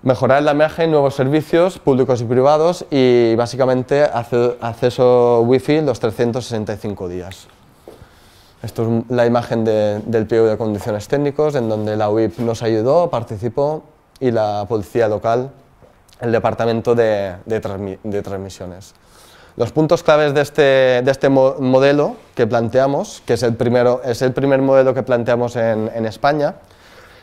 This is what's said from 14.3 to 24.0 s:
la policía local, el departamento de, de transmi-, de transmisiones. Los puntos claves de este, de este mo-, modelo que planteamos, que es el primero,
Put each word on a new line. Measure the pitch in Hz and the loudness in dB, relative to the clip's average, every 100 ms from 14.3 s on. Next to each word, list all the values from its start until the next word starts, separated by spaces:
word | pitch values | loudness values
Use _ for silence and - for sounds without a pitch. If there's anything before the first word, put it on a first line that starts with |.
la | 113 107 104 101 | 0 -2 -4 -4
policía | 113 98 120 113 | -6 -4 -2 0
local, | 104 113 120 131 - _ _ - _ _ _ | 0 0 -2 -4 -14 _ _ -20 _ _ _
el | 120 | -2
departamento | 113 110 110 117 117 113 | 0 0 -2 -2 0 0
de, | 117 113 101 98 90 | 2 2 0 -4 -8
de | 110 110 | -6 -4
transmi-, | 104 98 101 95 | -4 -8 -8 -8
de | 107 101 | -8 -8
transmisiones. | 98 98 95 - 90 90 104 _ _ - - - - | -6 -10 -10 -14 -16 -16 -20 _ _ -20 -20 -20 -18
Los | - 117 | -6 -2
puntos | 156 156 170 | 0 2 2
claves | - 151 151 | 2 2 2
de | 143 | 0
este, | 143 - 139 135 131 123 | -2 2 4 4 4 2
de | 127 | 0
este | 131 143 | 0 2
mo-, | 135 131 139 | 4 2 0
modelo | 127 131 139 147 160 247 - | 2 4 4 2 0 -4 -12
que | - 113 | -2 0
planteamos, | 120 117 127 135 143 - - | 0 0 0 0 -2 -6 -12
que | - | -4
es | 117 | -2
el | 123 | 0
primero, | 117 120 123 120 127 | 0 0 2 2 0